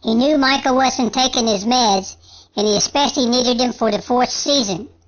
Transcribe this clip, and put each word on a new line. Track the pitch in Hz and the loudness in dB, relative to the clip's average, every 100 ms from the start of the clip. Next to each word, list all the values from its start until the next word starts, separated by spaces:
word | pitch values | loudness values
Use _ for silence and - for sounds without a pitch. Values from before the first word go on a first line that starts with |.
He | - | 0
knew | 226 269 302 | 0 2 4
Michael | 269 277 269 254 | 2 2 2 2
wasn't | 262 247 240 | 2 0 -2
taking | 226 262 262 226 | 0 -2 0 -2
his | 202 | -2
meds, | 208 247 233 196 190 - - - - - | 0 0 2 2 -2 -14 -20 -20 -16 -4
and | 208 | 0
he | 208 | 0
especially | - 277 277 - 240 | 0 0 -2 0 0
needed | 240 247 240 | 0 0 0
them | 247 | -2
for | 233 226 | 0 -2
the | 208 | -2
fourth | - 247 247 | -2 0 0
season. | - - 285 214 175 240 _ | -2 -2 -2 0 -4 -8 _